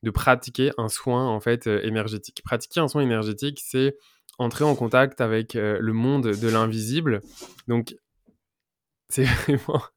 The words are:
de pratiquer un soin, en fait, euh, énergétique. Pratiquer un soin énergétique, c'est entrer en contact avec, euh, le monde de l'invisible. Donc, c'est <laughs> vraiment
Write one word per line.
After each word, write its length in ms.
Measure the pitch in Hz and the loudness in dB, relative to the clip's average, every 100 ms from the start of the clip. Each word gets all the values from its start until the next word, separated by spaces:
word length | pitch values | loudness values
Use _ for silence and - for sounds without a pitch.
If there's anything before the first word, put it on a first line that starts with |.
de 80 | 113 | -2
pratiquer 600 | 98 - 127 - - 127 127 | 0 2 2 0 0 0 0
un 100 | 110 | -4
soin, 400 | - - 123 131 | -4 -2 0 0
en 120 | 110 | -2
fait, 260 | 117 120 120 | 0 0 0
euh, 160 | 104 | -2
énergétique. 640 | 104 110 107 107 - - - | 0 -4 -4 -6 -10 -16 -6
Pratiquer 340 | 117 - - | -6 -4 -2
un 80 | 151 | 0
soin 140 | 151 | 0
énergétique, 580 | 131 113 107 107 143 147 | 0 0 -2 -4 -6 -8
c'est 380 | - 131 135 139 _ _ - - | -4 0 0 -2 _ _ -20 -4
entrer 280 | 120 - 151 | -4 2 2
en 100 | 139 | 2
contact 440 | 117 127 139 - | 2 4 2 2
avec, 360 | 117 110 113 117 | 0 0 -2 -2
euh, 240 | 107 104 | -2 0
le 120 | 113 | 0
monde 340 | 110 123 143 120 | 0 2 2 2
de 200 | 101 113 | 0 2
l'invisible. 760 | 113 113 110 110 143 160 107 - - - - - | 2 2 0 -2 -2 0 -2 -4 -20 -20 -18 -2
Donc, 280 | 117 113 - _ _ _ _ _ _ _ _ _ _ _ | -2 -2 -12 _ _ _ _ _ _ _ _ _ _ _
c'est 140 | - | 0
<laughs> 240 | 127 - - | 2 2 2
vraiment 340 | 139 - 151 - | 0 0 -2 -4